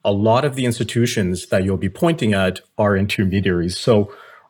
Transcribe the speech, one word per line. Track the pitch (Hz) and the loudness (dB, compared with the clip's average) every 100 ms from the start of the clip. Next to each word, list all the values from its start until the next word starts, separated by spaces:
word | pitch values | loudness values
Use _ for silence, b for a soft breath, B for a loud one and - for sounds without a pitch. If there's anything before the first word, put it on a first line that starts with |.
a | 104 | -2
lot | 101 110 123 | 2 2 2
of | 143 | 0
the | 135 | -2
institutions | 123 113 113 120 117 113 90 92 - | -2 -2 -2 0 0 0 -2 -4 -2
that | 98 | -2
you'll | 95 | 0
be | 95 98 | -2 -4
pointing | - 170 165 110 | 0 0 0 0
at | 98 95 - - - | 0 0 -2 -8 -2
are | 104 | 2
intermediaries. | 98 98 - 95 98 95 87 87 - | 2 0 0 0 0 0 0 -2 -2
So | 127 104 101 B B B | 2 2 2 B B B